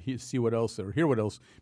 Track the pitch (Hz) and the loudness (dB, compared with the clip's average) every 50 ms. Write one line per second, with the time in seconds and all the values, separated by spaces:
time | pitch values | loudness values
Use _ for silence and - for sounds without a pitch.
0 | 85 131 131 113 - - - 127 117 113 113 117 117 107 - - 95 98 92 135 | -6 -6 -8 -8 -8 -4 -2 0 2 2 2 2 0 0 -2 -6 -8 -4 0 2
1 | 165 151 131 110 107 104 - - - - - - | 2 4 4 2 2 0 -2 -6 -14 -20 -20 -20